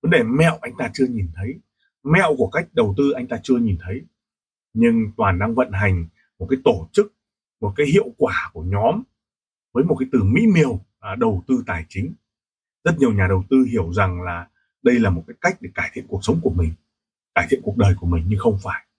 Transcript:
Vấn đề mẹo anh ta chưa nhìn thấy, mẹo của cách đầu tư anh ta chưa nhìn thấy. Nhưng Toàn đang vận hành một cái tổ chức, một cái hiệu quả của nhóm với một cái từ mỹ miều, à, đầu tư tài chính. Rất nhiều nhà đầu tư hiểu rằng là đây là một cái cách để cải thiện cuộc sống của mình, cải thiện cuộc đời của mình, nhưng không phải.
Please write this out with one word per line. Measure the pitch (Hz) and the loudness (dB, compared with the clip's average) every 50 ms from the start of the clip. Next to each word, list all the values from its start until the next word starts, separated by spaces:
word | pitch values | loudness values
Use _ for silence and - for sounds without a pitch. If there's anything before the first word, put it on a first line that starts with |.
| - | 2
Vấn | - | 4
đề | - 151 117 | 2 2 2
mẹo | 110 123 143 160 165 160 - | 2 2 4 4 2 2 -2
anh | - 123 113 - | -10 -14 -8 -6
ta | 117 117 - | -6 -6 0
chưa | - 135 | -2 -2
nhìn | 123 120 110 95 82 80 | 0 0 -4 -6 -6 -6
thấy, | 90 98 113 135 - _ _ _ _ _ _ _ _ _ | -8 -8 -8 -8 -10 _ _ _ _ _ _ _ _ _
mẹo | 139 156 185 196 160 151 127 | 2 2 2 4 2 2 0
của | 117 98 - | 0 -2 -2
cách | 151 - - _ | -6 -6 -2 _
đầu | - 113 101 95 | 0 0 0 2
tư | 98 143 143 135 | 0 0 0 0
anh | 131 123 | -2 -6
ta | - 123 110 - | -8 -8 -10 -2
chưa | - 131 120 | 0 0 2
nhìn | 117 110 95 80 | 2 0 -2 -4
thấy. | - 90 101 131 - _ _ _ _ _ _ _ _ _ _ _ _ _ _ | -6 -8 -10 -10 -10 _ _ _ _ _ _ _ _ _ _ _ _ _ _
Nhưng | 113 113 120 117 - - 101 - | 2 4 4 4 2 0 -2 -2
Toàn | - 110 98 92 87 | 0 0 2 2 2
đang | 101 113 117 | 0 -2 0
vận | 123 127 120 101 | 0 -2 0 0
hành | 95 104 101 92 87 82 82 _ _ _ _ _ _ | 0 2 2 2 0 -2 -6 _ _ _ _ _ _
một | - 92 | -4 -4
cái | 131 131 - | -4 0 2
tổ | - 110 98 80 - _ | 0 0 0 -4 -2 _
chức, | - 214 214 _ _ _ _ _ _ _ _ _ _ | 0 0 0 _ _ _ _ _ _ _ _ _ _
một | - 104 98 | -6 -6 -2
cái | - 147 | -2 0
hiệu | 135 151 196 - 123 117 | 2 4 2 2 0 -2
quả | _ - - - - - - _ | _ -2 0 0 -4 -6 -6 _
của | 85 80 | -10 -6
nhóm | 90 98 101 110 120 160 220 262 _ _ _ _ _ _ _ _ _ _ _ _ _ _ | -4 -2 0 0 0 0 0 -6 _ _ _ _ _ _ _ _ _ _ _ _ _ _
với | 247 - | 0 0
một | 175 - - | 2 0 -2
cái | 135 - - | -2 -2 0
từ | 123 98 | 0 2
mỹ | 95 117 165 226 226 196 | 2 2 4 4 4 4
miều, | 165 151 131 113 95 - _ _ _ | 4 2 2 0 -6 -10 _ _ _
à, | - 104 95 | -12 -12 -6
đầu | - 240 226 214 92 - - | -2 -2 -2 -2 -2 -2 -2
tư | 131 120 110 | -2 -2 -2
tài | - 95 85 82 _ | -6 -8 -8 -8 _
chính. | - 92 113 - 165 _ _ _ _ _ _ _ _ _ _ _ _ _ _ | -8 -8 -8 -8 -8 _ _ _ _ _ _ _ _ _ _ _ _ _ _
Rất | 170 165 - | -2 0 2
nhiều | 139 120 107 | 2 2 2
nhà | 101 95 90 | 2 2 2
đầu | 98 92 92 - | 2 0 0 2
tư | 135 131 127 113 | 2 2 2 2
hiểu | 117 110 87 82 87 | 0 -2 -2 -2 0
rằng | 104 98 92 90 87 90 | 0 0 0 0 -4 -6
là | 90 85 85 85 _ _ _ _ _ _ _ _ | -8 -8 -10 -12 _ _ _ _ _ _ _ _
đây | 123 123 120 | 2 4 4
là | 113 98 | 2 2
một | 87 82 82 | 0 -2 -4
cái | - - _ | -12 -18 _
cách | - 180 185 - | -2 -2 -2 -2
để | - 104 - | -12 -12 -8
cải | - - - - | -8 -8 -8 -8
thiện | - - - | -12 -10 -8
cuộc | - 98 - | -10 -6 -2
sống | - 87 - - | 0 -2 0 0
của | - | -2
mình, | 82 87 85 80 82 - _ _ _ _ _ _ _ _ _ _ _ | 0 0 -2 -2 -2 -8 _ _ _ _ _ _ _ _ _ _ _
cải | 170 175 - | -2 0 0
thiện | 143 127 - | -2 -2 -2
cuộc | 110 104 | -6 0
đời | - 101 98 92 - | 2 2 2 2 2
của | - | 0
mình, | 87 87 82 82 90 | -2 -2 0 0 -2
nhưng | 107 98 | -2 0
không | - 117 104 98 - | 0 0 0 0 -4
phải. | - - - _ _ _ | -8 -8 -8 _ _ _